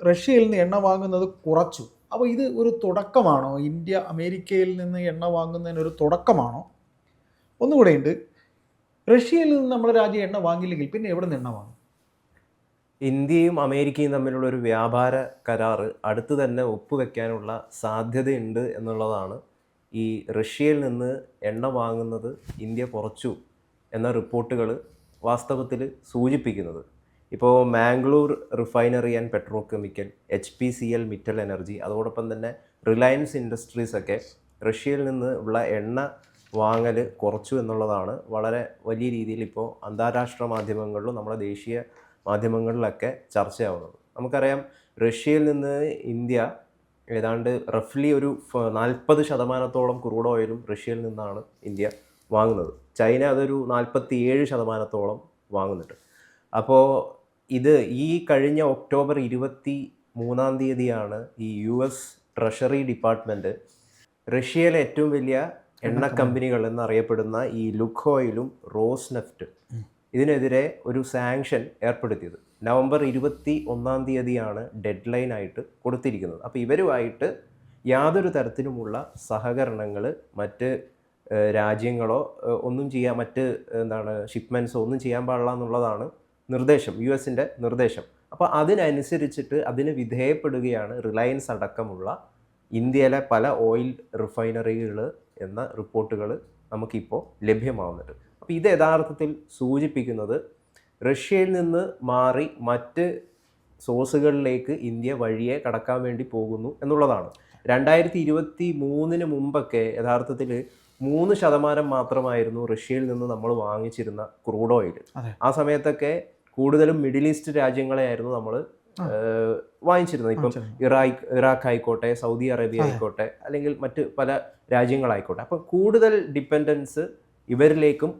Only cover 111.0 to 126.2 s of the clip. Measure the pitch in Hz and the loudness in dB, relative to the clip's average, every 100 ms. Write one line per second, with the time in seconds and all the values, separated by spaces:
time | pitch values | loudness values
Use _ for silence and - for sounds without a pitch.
111 | 135 156 185 202 170 147 147 147 147 131 | -2 2 2 4 4 4 2 0 0 -2
112 | 120 131 127 120 113 113 120 110 - 131 | -2 -2 0 0 -2 -4 -4 -4 -4 -4
113 | 131 123 123 113 113 117 104 107 113 117 | -2 -4 -6 -4 -2 -2 -2 -4 -6 -8
114 | 107 104 107 _ - 107 113 120 92 - | -8 -8 -12 _ -6 0 4 4 2 -6
115 | - 139 120 - 127 143 147 147 151 147 | -14 -12 -10 0 2 2 2 2 0 0
116 | 143 170 - _ _ - 135 151 156 160 | -2 -2 -8 _ _ 0 4 6 6 4
117 | 139 135 151 151 156 147 131 127 131 135 | 2 2 2 0 -2 0 2 0 0 0
118 | 127 117 120 120 110 120 156 _ _ - | 0 -2 -4 -6 -4 -6 -6 _ _ -8
119 | 170 107 113 113 113 110 - _ 170 180 | -4 -2 0 0 0 -2 -6 _ 2 4
120 | 175 151 113 113 127 123 110 110 127 131 | 2 0 0 0 -2 -2 -10 0 4 6
121 | 131 127 - 127 131 131 127 120 120 113 | 4 0 -2 2 4 4 0 0 0 0
122 | 117 120 120 117 127 117 113 113 143 117 | 0 0 -2 0 0 0 0 2 0 0
123 | 107 - 107 - - 143 147 139 131 151 | -4 -4 -6 -8 -8 -4 -4 -4 -6 -4
124 | - - 131 139 - - - 123 123 135 | -4 -2 -2 -2 -6 -12 0 2 4 2
125 | 127 104 95 90 120 165 - 180 202 220 | 0 0 -4 -8 -6 -8 -2 2 6 6
126 | 220 208 | 6 4